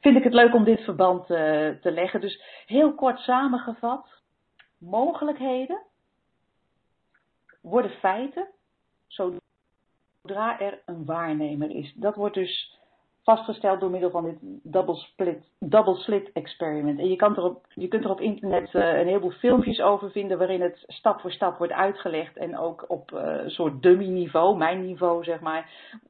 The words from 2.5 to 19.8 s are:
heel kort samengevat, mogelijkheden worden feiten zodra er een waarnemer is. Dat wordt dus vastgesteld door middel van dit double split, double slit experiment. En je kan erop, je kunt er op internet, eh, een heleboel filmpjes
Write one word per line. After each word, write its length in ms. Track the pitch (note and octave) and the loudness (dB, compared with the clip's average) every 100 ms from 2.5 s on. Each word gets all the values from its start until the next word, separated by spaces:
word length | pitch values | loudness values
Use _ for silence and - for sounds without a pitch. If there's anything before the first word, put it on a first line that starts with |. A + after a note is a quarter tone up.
| - - | -20 -2
heel 280 | A#3 D4+ D4 | 4 4 4
kort 240 | C4 A#3+ | -2 -2
samengevat, 1000 | - B3+ C#4 B3 A#3+ A3+ A#3 C4 - _ _ _ _ _ _ _ | 0 0 2 -2 -4 -6 -6 -6 -10 _ _ _ _ _ _ _
mogelijkheden 1000 | E3+ G#3 C#4+ E4 D4+ C#4+ C4 B3+ C4+ F#4+ - _ _ _ _ _ _ _ _ _ _ _ _ _ _ _ _ _ | -4 0 0 -2 -4 -4 -4 -4 -4 -8 -12 _ _ _ _ _ _ _ _ _ _ _ _ _ _ _ _ _
worden 300 | E3+ G#3+ G#3 | -2 0 0
feiten 560 | - F#3+ G3 C4+ F4 G4 _ _ _ _ _ _ | -2 -2 -2 -4 -8 -12 _ _ _ _ _ _
zodra 1500 | - G3+ G2+ _ _ _ _ _ _ _ _ - G3 A3+ A#3 | -6 -6 -6 _ _ _ _ _ _ _ _ -12 -6 -4 -4
er 220 | G3+ G3 - | -6 -8 -14
een 200 | E3+ D3+ | -12 -8
waarnemer 640 | E3 E3 D3+ D3+ D3 D3+ | -6 -4 -4 -4 -6 -6
is. 240 | - C#3 - | -8 -12 -4
Dat 200 | G3+ G#3 | -4 -2
wordt 200 | G3+ G3 | -4 -4
dus 460 | F3+ - - _ _ _ _ _ | -6 -6 -12 _ _ _ _ _
vastgesteld 560 | - A3 A3 A3 G3+ F#3+ | 4 4 2 -4 -2 0
door 100 | F#3+ | -2
middel 200 | F3+ F3+ | -2 -2
van 140 | F3 | -2
dit 140 | E3 D#3+ - - | -6 -10 -16 -18
double 320 | D#3+ F#3 F3+ D#3 | -4 -2 0 -4
split, 480 | - _ F#3 D#3+ _ _ | -8 _ -4 -4 _ _
double 360 | E3 G#3+ G#3+ F3+ | 4 4 6 0
slit 360 | - G3+ G3 | 0 -2 -2
experiment. 680 | - D3 - E3 D3+ D3 C#3+ | -10 -10 -8 -6 -2 -2 -2
En 100 | F3+ | -2
je 60 | F#3 | 4
kan 200 | G#3 G#3 | 2 2
erop, 280 | F3+ F3 _ | -2 -4 _
je 140 | - F3+ | -10 -4
kunt 160 | A3 | -2
er 60 | G3+ | -2
op 120 | F#3+ | -2
internet, 540 | A3 G3+ G3 F3+ G3 F3+ | -4 -4 -2 -2 0 0
eh, 120 | E3+ D3+ | 2 2
een 80 | F3 | 2
heleboel 240 | G3 F3+ | 0 -2
filmpjes 500 | - A#3+ B3+ - D3 | -2 2 4 2 0